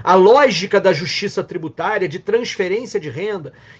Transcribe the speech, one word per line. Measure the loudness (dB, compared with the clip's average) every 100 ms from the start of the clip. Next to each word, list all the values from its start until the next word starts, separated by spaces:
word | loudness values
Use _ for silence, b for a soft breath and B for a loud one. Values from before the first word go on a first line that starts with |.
a | 2
lógica | 6 8 6 4 0 0 2
da | 2
justiça | 0 -4 -6 -6 -6
tributária, | -8 -10 -10 -6 -4 -4 -4
de | -6
transferência | -2 -2 -2 -6 -4 -4 -4 -8
de | -8
renda, | -8 -8 -8 -12 B B B